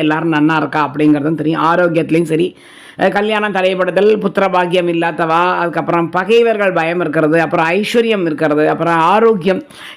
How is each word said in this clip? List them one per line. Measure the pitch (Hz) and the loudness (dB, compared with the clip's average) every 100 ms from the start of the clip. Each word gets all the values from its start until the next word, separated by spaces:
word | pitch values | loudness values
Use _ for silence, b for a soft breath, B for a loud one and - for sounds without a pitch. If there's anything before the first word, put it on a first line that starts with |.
எல்லாரும் | 156 156 165 151 | 0 0 0 2
நன்னா | 151 160 | 2 2
இருக்கா | 147 151 143 | -2 -2 -2
அப்படிங்கிறதும் | 143 151 147 147 160 | 0 2 2 0 -2
தெரியும். | 151 160 156 | -2 0 0
ஆரோக்கியத்துலேயும் | 170 175 165 143 160 160 | 2 2 0 0 0 0
சரி, | 160 180 - B B B - | -2 -2 -6 B B B -4
அஹ், | 190 | -2
கல்யாணம் | 190 208 214 208 196 | 0 -2 -2 -2 0
தடைபடுதல், | 185 185 180 185 214 208 | 0 0 -2 2 2 2
புத்திர | 196 - 190 | -2 -2 0
பாக்கியம் | 180 175 180 175 | 0 0 0 0
இல்லாதவா, | 170 170 156 165 165 180 180 | -2 -2 -2 0 0 0 0
அதுக்கப்புறம் | 175 160 147 170 170 | -2 -4 -2 -2 -2
பகைவர்கள் | 175 185 233 233 214 196 | -4 0 2 2 2 0
பயம் | 170 165 175 | 0 -2 -2
இருக்கிறது, | 156 160 156 165 | -2 0 2 2
அப்புறம் | 160 170 160 | 2 0 0
ஐஸ்வர்யம் | 185 208 240 226 208 170 | 0 0 0 0 0 -2
இருக்கிறது, | 147 156 151 151 | -2 -2 0 0
அப்புறம் | 151 165 165 165 | 0 0 2 2
ஆரோக்கியம், | 208 226 214 190 185 - B B | 4 2 2 0 -2 -6 B B